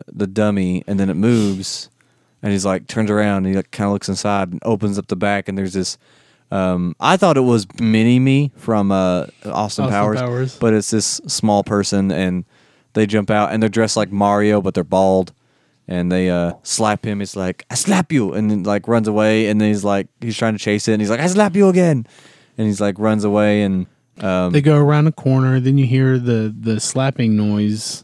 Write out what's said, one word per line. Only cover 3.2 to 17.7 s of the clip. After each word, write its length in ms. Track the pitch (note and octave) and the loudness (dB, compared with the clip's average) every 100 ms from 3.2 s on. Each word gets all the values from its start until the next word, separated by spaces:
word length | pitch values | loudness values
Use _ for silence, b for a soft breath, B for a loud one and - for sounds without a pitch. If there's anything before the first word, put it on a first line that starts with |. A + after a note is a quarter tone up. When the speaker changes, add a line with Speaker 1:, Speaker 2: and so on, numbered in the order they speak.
| G#2 G2 F#2+ | 2 0 0
Speaker 1:
and 20 | |
he, 60 | |
like, 160 | F#2+ - | -2 -4
kinda 220 | - G2+ | -4 -2
looks 180 | G2+ - | -2 -4
inside 420 | G2 G#2 G2+ F#2 | -4 -2 -2 -2
and 80 | F2 | -6
opens 340 | A2+ G#2 G#2 G2+ | -2 -2 -2 -4
up 100 | - | -6
the 80 | F#2 | -4
back, 320 | G2+ G2+ G2+ | -2 -2 -4
and 80 | G2 | -6
there's 180 | F#2+ | -4
this, 260 | F#2+ F2+ - b b b b b | -4 -6 -8 b b b b b
um, 460 | G2 F#2 F2+ F2 - | -2 0 0 -2 0
I 180 | C3+ F#3 | 0 4
thought 200 | F#3 C#3 | 4 4
it 40 | |
was 260 | B2+ A#2 F#2+ - | 4 2 0 -4
Mini-Me 720 | A2+ A2 A#2 B2 C3+ C3+ C#3+ - | 0 4 4 4 4 2 0 -4
from, 360 | - G#2+ G2 | -2 0 2
uh, 360 | F#2+ F#2 F2+ - _ - | 2 2 0 -4 _ -8
Austin 60 | |
Speaker 2:
Austin 360 | D#2 G#2 - C3 | -4 -4 -2 -2
Speaker 1:
Powers, 300 | G2+ G#2 A2 | 0 0 0
Speaker 2:
Powers. 360 | B2 B2 C3 - | -4 -4 -6 -2
Speaker 1:
but 140 | A#2 | 2
it's 160 | A2 - | 2 2
this 320 | A2 - - - | -2 -2 -6 -6
small 360 | - A2 G#2 | -2 2 2
person, 480 | G2 G#2 G2 G2+ G2 | 2 -2 0 -2 0
and 340 | E2 F#2 F2+ - b b b b | 0 -2 -4 -8 b b b b
they 120 | G#2+ G#2 | -2 0
jump 240 | G#2+ G2+ | 0 0
out, 220 | G#2+ G#2 | 0 0
and 100 | A2 | 0
they're 80 | A2 | 0
dressed 280 | A2+ A2 A2 | 0 0 0
like 140 | G2 | -2
Mario, 480 | G2+ G2+ G#2 G#2+ G#2 | 0 2 2 2 2
but 120 | F#2 | 0
they're 100 | F#2 | -4
bald, 480 | E2+ F#2+ F#2+ F#2+ F2+ _ _ _ _ _ - | 0 2 4 2 0 _ _ _ _ _ -8
and 240 | F2+ F2+ | -4 -2
they, 180 | F#2 F#2 | 0 0
uh, 220 | F2 F2 - | 0 -2 -6
slap 420 | - - G#2+ G#2 A2 | -8 -2 -2 -2 -6
him. 160 | G2+ | -8
It's 140 | G2 G2 | -8 -6
like, 300 | F#2 - | -6 -6
"I 60 | - | -10